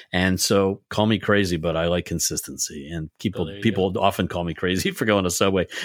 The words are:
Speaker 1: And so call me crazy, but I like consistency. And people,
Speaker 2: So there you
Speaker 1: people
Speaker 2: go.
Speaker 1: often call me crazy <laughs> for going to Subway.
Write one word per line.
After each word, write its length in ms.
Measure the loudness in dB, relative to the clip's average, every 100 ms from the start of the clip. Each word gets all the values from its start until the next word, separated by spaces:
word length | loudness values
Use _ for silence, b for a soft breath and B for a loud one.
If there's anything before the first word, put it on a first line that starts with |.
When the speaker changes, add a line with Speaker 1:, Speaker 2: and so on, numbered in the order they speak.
| B
Speaker 1:
And 260 | 0 2 2
so 420 | 2 4 4 0 -6
call 160 | 0 2
me 140 | 2
crazy, 380 | 2 2 2 0
but 180 | 0 0
I 120 | 0
like 180 | 0 -2
consistency. 840 | -4 -2 -4 -8 -8 -8 -8 -10
And 200 | -8 -10 _
people, 220 | -6 -4 -6
Speaker 2:
So 20 |
there 80 | -2
you 40 |
Speaker 1:
people 300 | -2 2 0
Speaker 2:
go. 100 | 2
Speaker 1:
often 260 | 0 2 -2
call 160 | -2
me 100 | -4
crazy 380 | -2 -2 0 -2
<laughs> 60 | -2
for 80 | 2
going 180 | 4
to 80 | 2
Subway. 360 | 2 2 2 -2 B